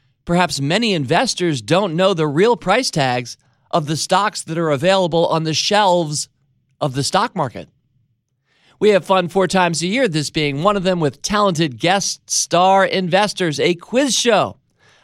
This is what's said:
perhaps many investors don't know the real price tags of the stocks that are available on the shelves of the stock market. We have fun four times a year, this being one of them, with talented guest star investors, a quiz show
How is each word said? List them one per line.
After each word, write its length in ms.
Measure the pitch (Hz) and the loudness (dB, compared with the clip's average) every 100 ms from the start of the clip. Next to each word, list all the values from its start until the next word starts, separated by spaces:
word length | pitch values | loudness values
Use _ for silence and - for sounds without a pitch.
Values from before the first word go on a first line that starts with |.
| _ _ | _ _
perhaps 380 | - 175 175 - | -2 0 0 -2
many 320 | 139 196 233 | -2 0 0
investors 680 | 175 123 175 247 - 175 139 | -2 0 0 0 -2 -2 -2
don't 340 | 104 170 202 | 0 0 0
know 180 | 160 190 | 0 0
the 140 | 170 151 | 2 0
real 280 | 143 220 | 2 2
price 340 | 240 180 220 262 | 2 0 0 0
tags 460 | 160 131 123 120 - _ _ _ | -2 0 -2 -6 -16 _ _ _
of 140 | 170 | -4
the 100 | 147 | -2
stocks 460 | 156 - 185 208 - | -6 0 0 0 -6
that 140 | - 160 | -8 -4
are 140 | 160 | -2
available 560 | 139 175 190 175 170 170 | 0 2 2 2 0 0
on 160 | 160 | 0
the 100 | 160 | -2
shelves 720 | 151 - 208 202 175 156 143 - _ _ _ _ _ | -4 0 2 4 2 0 -6 -10 _ _ _ _ _
of 140 | 147 | -4
the 80 | 127 | -4
stock 320 | 135 185 233 | 0 0 0
market. 340 | 185 135 92 - _ _ _ _ _ _ _ _ _ _ _ | -4 -6 -8 -18 _ _ _ _ _ _ _ _ _ _ _
We 100 | 208 | 2
have 160 | 196 | 2
fun 220 | 151 190 175 | 2 0 2
four 200 | 196 185 | -2 0
times 360 | 190 175 156 | 2 0 0
a 40 | 175 | -2
year, 200 | 240 240 | 0 0
this 240 | 156 143 | -2 -4
being 320 | 165 147 139 | -4 -4 0
one 120 | 190 | 0
of 80 | 202 | 0
them, 160 | 185 180 | -2 0
with 220 | 147 - | -2 -4
talented 560 | - 208 202 156 165 113 | -4 0 0 0 -2 -2
guest 520 | 165 196 - - - | 0 0 -2 -8 -6
star 560 | - - 170 185 196 | -6 0 2 4 4
investors, 760 | 190 190 180 185 208 - 175 139 | 2 0 0 0 0 -2 -4 0
a 160 | 143 | 0
quiz 400 | 170 - 240 285 | -2 -2 -2 0
show 420 | - 233 196 113 - _ _ _ _ | 0 2 2 0 -6 _ _ _ _